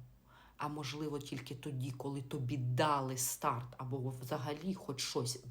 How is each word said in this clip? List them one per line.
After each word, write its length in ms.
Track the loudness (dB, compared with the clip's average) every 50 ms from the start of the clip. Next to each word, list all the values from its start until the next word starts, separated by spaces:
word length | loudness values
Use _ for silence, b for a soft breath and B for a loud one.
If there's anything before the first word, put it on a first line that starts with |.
| -8 -12 -18 -20 B B B B B B B
а 120 | -4 -4 -2
можливо 500 | -2 -2 -4 -4 -4 -2 -2 -2 -2 -2
тільки 360 | -2 -4 -4 -4 -4 -6 -8
тоді, 360 | -6 -4 -4 -2 0 -2 -2
коли 320 | -2 -2 -4 -2 -2 -4
тобі 340 | -4 -2 -2 -2 0 0 2
дали 600 | 2 2 4 6 6 8 8 6 6 4 2 2
старт 580 | 0 0 0 0 2 2 4 4 2 0 -6 -8
або 380 | -8 -4 -2 0 0 0 -2 -2 -4
взагалі 540 | -4 -2 -2 0 0 -2 -2 -2 -2 -2 -2
хоч 260 | -2 -4 -6 -4 -2
щось 440 | -2 0 2 2 2 0 -2 -4 -8 -10